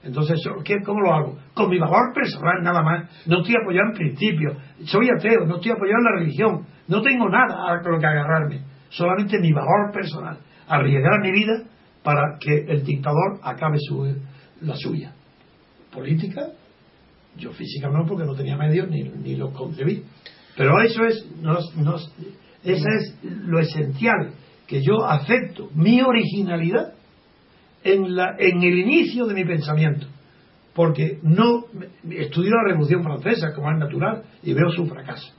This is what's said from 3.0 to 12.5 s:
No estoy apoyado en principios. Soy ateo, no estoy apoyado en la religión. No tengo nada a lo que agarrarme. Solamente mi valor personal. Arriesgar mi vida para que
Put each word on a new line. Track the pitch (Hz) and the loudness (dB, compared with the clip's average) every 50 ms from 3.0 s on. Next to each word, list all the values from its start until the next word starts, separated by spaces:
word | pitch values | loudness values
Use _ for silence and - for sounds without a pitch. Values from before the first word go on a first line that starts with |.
| - - - - - | -4 -10 -16 -14 0
No | 165 170 180 | 0 2 2
estoy | 170 190 233 233 | 2 2 0 0
apoyado | 220 196 175 185 202 226 | 0 0 0 2 2 0
en | 214 - | 0 -2
principios. | 175 143 123 135 196 214 180 156 151 143 - - - - - - 160 | -4 -4 -4 -2 -2 -2 0 0 -2 -4 -4 -8 -14 -20 -20 -18 -12
Soy | - - 202 240 254 | 0 2 2 4 4
ateo, | 226 - - 214 233 202 175 | 2 2 2 4 4 4 4
no | 156 175 | 2 -2
estoy | 170 - 233 | -2 -2 -2
apoyado | 226 214 196 190 214 233 | -2 0 0 2 2 4
en | 240 | 4
la | 226 190 175 | 4 2 2
religión. | 170 151 131 - 214 226 180 156 - - - - - - | 0 -2 0 2 2 2 2 0 -8 -12 -20 -20 -4 -2
No | 170 214 | 0 2
tengo | 208 269 262 247 226 190 | 2 2 2 2 2 2
nada | 175 226 262 208 - - 185 180 | 4 4 4 2 0 -4 -2 -2
a | 170 170 | -2 -2
lo | 175 175 170 160 | 0 -2 0 2
que | 151 | 2
agarrarme. | 156 151 147 143 147 160 160 147 139 135 - - - - - - - | 2 2 0 0 0 0 0 0 -2 -4 -8 -12 -14 -18 -20 -20 -18
Solamente | - - 175 175 185 196 202 - 214 196 | -6 -2 0 0 0 0 0 0 0 2
mi | 175 165 | 4 4
valor | 151 135 135 143 180 208 202 208 | 2 2 2 2 2 2 2 0
personal. | - 214 196 160 147 - - - - - - _ - - - - | -4 -6 -6 -6 -8 -8 -10 -10 -12 -14 -18 _ -20 -20 -8 -2
Arriesgar | 156 143 139 135 139 135 131 165 190 202 | 0 0 2 4 2 4 4 4 2 2
mi | 202 190 | 2 2
vida | 185 202 220 208 226 233 - - - _ _ _ _ _ _ | 2 2 2 2 0 -2 -4 -12 -20 _ _ _ _ _ _
para | 147 147 147 143 147 - - | 0 2 2 0 -2 -4 -6
que | - 147 | -2 0